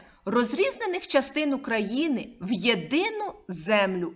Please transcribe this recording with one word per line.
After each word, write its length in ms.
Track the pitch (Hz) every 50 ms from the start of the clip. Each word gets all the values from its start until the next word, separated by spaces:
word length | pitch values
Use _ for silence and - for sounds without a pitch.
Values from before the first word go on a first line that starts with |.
| - - - _ -
розрізнених 840 | 196 196 240 240 214 220 - 392 539 523 - 480 392 359 349 - -
частин 460 | - 285 254 - - 302 302 294 269
України 840 | 262 277 - - 226 214 196 226 262 320 330 277 214 156 - - -
в 100 | 175 185
єдину 840 | 233 185 175 240 233 180 160 151 - 302 381 453 440 427 415 392 - - - -
землю 640 | 185 156 156 175 214 208 196 190 190 180 175 170 -